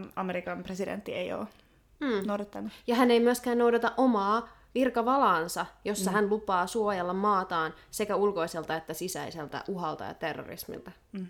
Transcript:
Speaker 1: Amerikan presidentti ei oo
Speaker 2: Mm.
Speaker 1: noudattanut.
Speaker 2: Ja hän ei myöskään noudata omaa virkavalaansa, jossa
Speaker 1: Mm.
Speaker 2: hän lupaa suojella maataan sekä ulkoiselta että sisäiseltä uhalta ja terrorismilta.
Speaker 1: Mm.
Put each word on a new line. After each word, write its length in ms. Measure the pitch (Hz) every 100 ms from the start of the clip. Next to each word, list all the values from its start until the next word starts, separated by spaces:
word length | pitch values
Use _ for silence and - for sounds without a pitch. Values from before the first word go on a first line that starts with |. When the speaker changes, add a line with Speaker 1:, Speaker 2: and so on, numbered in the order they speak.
| 185 -
Speaker 1:
Amerikan 460 | 190 180 175 180
presidentti 520 | 190 185 185 190 190
ei 180 | - 180
oo 140 | 180 214 - _ _ _ _
Speaker 2:
Mm. 260 | 285 214 196
Speaker 1:
noudattanut. 460 | 202 202 196 208 - -
Speaker 2:
Ja 80 |
hän 160 | 233 247
ei 100 | 233
myöskään 380 | 233 240 254 240
noudata 340 | 240 233 226 -
omaa 520 | 262 220 196 220 233 - _
virkavalaansa, 920 | 247 254 240 226 269 240 170 170 175 175 -
jossa 260 | - 202 185
Speaker 1:
Mm. 40 |
Speaker 2:
hän 140 | 202 202
lupaa 380 | 214 214 185 185
suojella 460 | 233 208 190 180
maataan 600 | 185 202 196 185 170 160 - -
sekä 260 | - 214 190
ulkoiselta 600 | 208 190 165 170 151 160
että 180 | -
sisäiseltä 680 | 160 175 160 143 170 143 - -
uhalta 360 | 190 165 151
ja 100 | 98
terrorismilta. 760 | - 165 147 - 170 - - - - _
Speaker 1:
Mm. 140 | 196 185